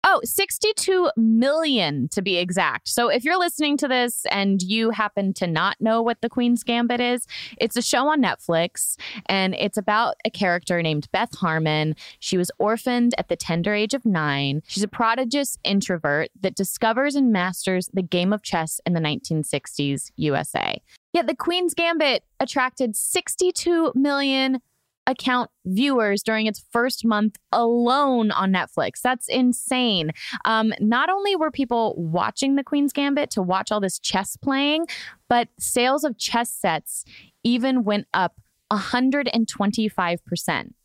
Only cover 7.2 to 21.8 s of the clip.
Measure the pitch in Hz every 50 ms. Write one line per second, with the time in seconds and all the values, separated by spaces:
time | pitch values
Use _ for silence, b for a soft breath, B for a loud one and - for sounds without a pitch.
7.2 | - B B B B B B B - 233 - 240 233 - - 240 262 294 311 302
8.2 | 247 185 127 - - - 170 165 170 175 _ - - - - B B B B 214
9.2 | B - 190 196 190 190 185 - - 202 - 214 190 - 208 214 233 180 - _
10.2 | - 226 - - 208 185 175 175 - - 180 175 170 160 156 147 147 - - 190
11.2 | 226 240 - - - 170 160 160 160 156 151 156 156 156 151 B B B B B
12.2 | - - - 180 180 175 - _ 185 208 226 233 - 254 240 247 240 240 - -
13.2 | 170 _ 175 - - - 170 165 170 208 208 208 214 220 - 269 - 226 190 165
14.2 | 156 151 139 139 139 139 139 151 - - - 294 311 302 - - 240 220 226 240
15.2 | 254 233 254 285 277 - - - _ - 196 196 - - 185 165 - 147 143 151
16.2 | 165 - _ - 190 190 - - 196 - - - - 220 226 240 269 294 277 285
17.2 | 269 240 214 185 180 185 180 - - 190 185 180 180 - - 190 185 165 - 175
18.2 | 175 190 208 208 _ - - 170 160 160 - - _ - 180 165 160 151 151 -
19.2 | _ - 165 156 151 - - 143 _ - - - 143 143 139 135 - - _ -
20.2 | 151 151 143 - 156 - - - - - - - b b b b _ _ - 339
21.2 | 330 - 320 - - 339 349 359 359 339 - -